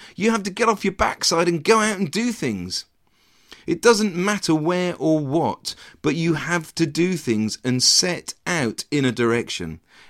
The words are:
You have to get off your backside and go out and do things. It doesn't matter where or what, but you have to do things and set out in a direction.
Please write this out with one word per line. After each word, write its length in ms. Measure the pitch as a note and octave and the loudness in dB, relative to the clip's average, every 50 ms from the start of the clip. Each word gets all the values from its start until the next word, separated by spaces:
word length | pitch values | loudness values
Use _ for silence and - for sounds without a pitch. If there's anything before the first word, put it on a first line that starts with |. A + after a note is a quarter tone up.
| - - - | -8 -14 -6
You 160 | - F3+ A3+ | -2 0 0
have 140 | A3+ A3+ F#3+ | 0 0 -2
to 60 | G#3 | -6
get 180 | F#3+ - A#3 A3 | -4 0 0 0
off 160 | A3 G3+ - | 2 0 0
your 100 | G3 F#3 | -4 -2
backside 540 | - G#3+ - - - - - F3+ E3 F3 E3+ | 0 0 -2 -2 -2 -2 0 2 2 2 2
and 160 | E3+ E3 C#3+ | 0 2 4
go 160 | - A3+ A3 | 4 4 4
out 180 | G#3+ G#3+ G#3+ F#3 | 4 2 0 -2
and 140 | G3 D3+ C#3 | -2 -2 -2
do 180 | G3+ A#3 B3 | -2 -2 -2
things. 540 | A3+ - - C3 G#2+ F#2+ F2 F2+ F#2+ - - _ _ _ _ _ _ _ _ _ _ _ _ _ - - - | -2 -2 -4 -4 -4 -4 -6 -6 -8 -8 -10 _ _ _ _ _ _ _ _ _ _ _ _ _ -20 -12 -6
It 160 | - E3+ E3+ - | -4 -2 2 4
doesn't 320 | A3+ A#3+ G3 A3 G#3 E3 | 4 6 6 2 0 -2
matter 400 | F3 F3+ G3+ G#3 G3 - - E3 | -2 -2 0 -2 0 0 2 2
where 400 | D#3 D3+ E3 F3+ F3+ F3+ F3+ E3+ | 2 2 0 0 0 0 -2 -4
or 220 | - - D#3+ D#3+ D#3 | -2 0 2 2 2
what, 560 | D3 C3 C3+ E3 D3+ A#2 F2+ - - - - - - - - - | 0 0 0 0 0 0 -2 -4 -8 -12 -12 -12 -14 -20 -16 -6
but 140 | - D3 C#3+ | -4 -2 -2
you 200 | E3 E3 E3+ E3 | 0 0 0 0
have 380 | D3 B2+ D#3 E3+ F3 D#3 - - | 0 -2 -2 -2 -4 -4 -6 -4
to 100 | - E3 | -2 -2
do 300 | D#3 C#3+ D#3 E3+ F3+ F#3 | -2 0 0 0 0 0
things 420 | E3 - - A2+ G#2+ G#2+ G#2+ - - - | -2 -2 -2 0 0 0 -2 -4 -4 -2
and 180 | B2+ B2 B2+ B2 | -2 0 2 2
set 520 | - - - - F3+ F3 C#3 - - - _ _ | 4 4 4 2 0 -2 -6 -8 -12 -16 _ _
out 380 | - F3 E3 C3+ A2+ G#2 - - - - | -4 -2 0 0 -2 -2 -4 -6 -4 -2
in 120 | D3 C3+ | 0 0
a 60 | B2+ | 0
direction. 680 | A2+ A2+ A#2 A#2 A#2 A#2+ A2+ - - - F2+ E2 D#2+ E2+ - _ _ - - - | 2 2 2 2 2 0 -2 -4 -6 -8 -8 -10 -10 -12 -16 _ _ -20 -20 -20